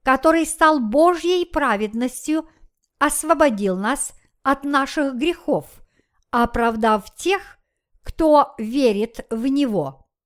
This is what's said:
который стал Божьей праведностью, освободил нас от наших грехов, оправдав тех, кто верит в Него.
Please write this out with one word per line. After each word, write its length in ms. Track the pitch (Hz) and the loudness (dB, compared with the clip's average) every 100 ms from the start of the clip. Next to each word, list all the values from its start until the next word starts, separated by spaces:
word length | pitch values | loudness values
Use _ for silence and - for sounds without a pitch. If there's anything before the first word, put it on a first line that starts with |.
который 440 | - 262 320 330 311 | -2 2 4 2 0
стал 340 | - 320 311 | 2 2 2
Божьей 640 | 220 262 339 339 339 359 | 2 4 4 4 0 -2
праведностью, 1040 | 349 311 277 208 214 220 247 - - 311 320 _ - _ _ - | -2 -2 -2 -2 -4 -4 -6 -6 -6 -4 -6 _ -20 _ _ -6
освободил 800 | 285 285 311 311 302 208 202 185 | -4 -2 0 2 2 2 -2 -2
нас 380 | 208 277 - - _ _ | -4 -4 -6 -12 _ _
от 220 | 262 277 | -2 -2
наших 500 | 285 285 269 - 277 | -2 -2 -2 -2 -4
грехов, 520 | 247 320 339 - 190 - - - _ _ _ _ | -2 -4 -4 -4 -4 -4 -16 -20 _ _ _ _
оправдав 840 | 240 233 240 233 226 226 214 202 | -2 -2 0 -2 0 0 0 -2
тех, 440 | - 339 381 - - _ _ _ _ | -8 -2 -2 -4 -20 _ _ _ _
кто 520 | - - 320 294 277 - | -10 0 4 4 4 -2
верит 680 | 220 262 254 202 226 - - | -6 0 2 2 -4 -8 -10
в 160 | 226 262 | -6 -2
Него. 600 | 277 277 202 139 135 _ _ | 0 0 -2 -4 -8 _ _